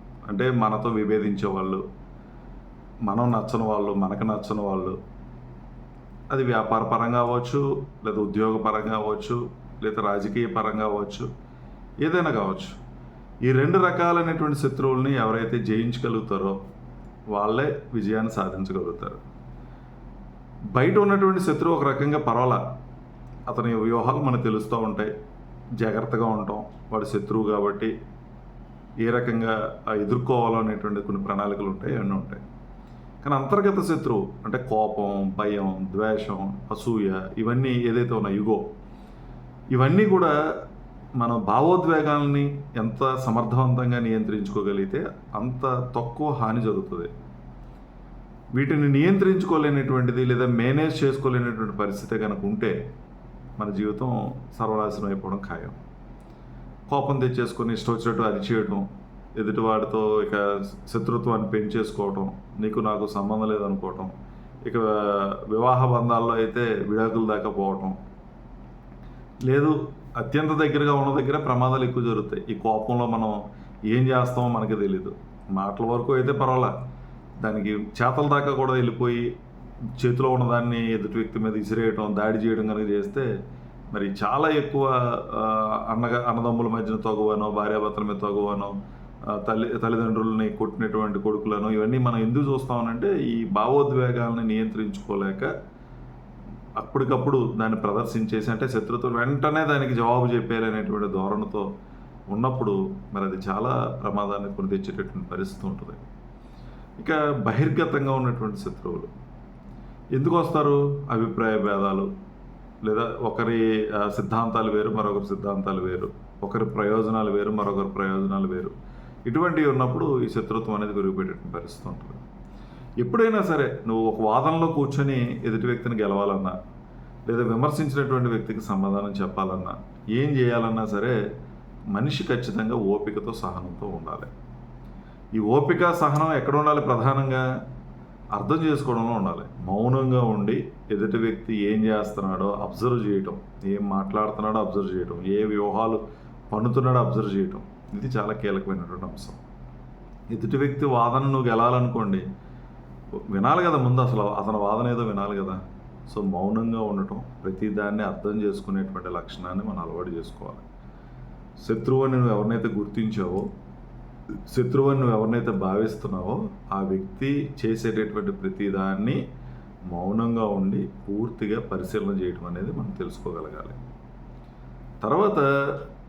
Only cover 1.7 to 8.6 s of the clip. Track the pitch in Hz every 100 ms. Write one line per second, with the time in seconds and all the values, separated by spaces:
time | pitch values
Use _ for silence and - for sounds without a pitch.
1.7 | 95 - - - - - - - - -
2.7 | - - - 104 104 120 113 107 113 110
3.7 | 107 101 98 95 98 110 104 - 107 101
4.7 | 95 92 92 - - - - - - -
5.7 | - - - - - - 135 127 113 110
6.7 | 110 110 117 120 120 120 123 123 143 139
7.7 | 139 - - 110 104 104 98 110 110